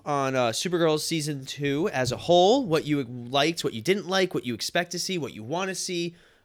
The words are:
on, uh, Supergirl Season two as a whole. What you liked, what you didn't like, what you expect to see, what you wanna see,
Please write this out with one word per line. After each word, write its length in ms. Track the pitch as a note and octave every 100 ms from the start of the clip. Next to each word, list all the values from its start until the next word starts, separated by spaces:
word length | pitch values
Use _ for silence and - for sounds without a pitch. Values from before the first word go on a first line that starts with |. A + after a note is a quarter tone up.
| -
on, 300 | C#3+ C3+ C3
uh, 140 | A#2+
Supergirl 500 | A2 F#3 E3+ E3 D3+
Season 420 | - E3 D3 C#3+ C3+
two 440 | - C#3+ C#3 F#3+
as 240 | C3 B2+
a 40 | A2+
whole. 480 | - F3 F#3 C4 A#3
What 200 | D#3 C3
you 180 | D3
liked, 640 | A#2+ B2 A#2+ C#3 D3+ E3 D3
what 80 |
you 80 | A#2
didn't 260 | A2+ G3 E3
like, 260 | F#3+ F3+
what 120 | D3+ B2
you 80 |
expect 380 | A2 - E3+ E3+
to 80 | F3+
see, 180 | E3+ F#3
what 160 | B2
you 100 | F2+
wanna 320 | A2 E3+ F#3+ F#3
see, 400 | - F3 E3+ E3+ _ _